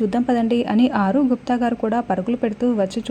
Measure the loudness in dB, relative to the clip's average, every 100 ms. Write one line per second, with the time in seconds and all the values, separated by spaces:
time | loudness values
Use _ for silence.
0 | 0 0 0 0 2 0 2 2 2 2
1 | 2 2 2 0 -2 -2 0 -2 -2 -2
2 | -2 -4 -2 -2 -2 0 0 0 -2 -2
3 | -2